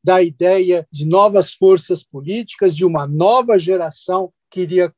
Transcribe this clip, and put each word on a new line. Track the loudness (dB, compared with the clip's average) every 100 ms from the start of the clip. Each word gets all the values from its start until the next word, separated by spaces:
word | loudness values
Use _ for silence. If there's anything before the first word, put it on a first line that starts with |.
da | 0 2
ideia | 2 0 0 2 2 -2 -4
de | -8
novas | 0 2 4 2 -2
forças | 2 2 2 0 -8
políticas, | -8 -16 -10 -8 -8 -2 -2 0
de |
uma | -2 -2
nova | -4 -2 2 2 2 0
geração | 0 -2 -4 -10 -6 -4 -6 _ _
queria | -8 -4 0 -2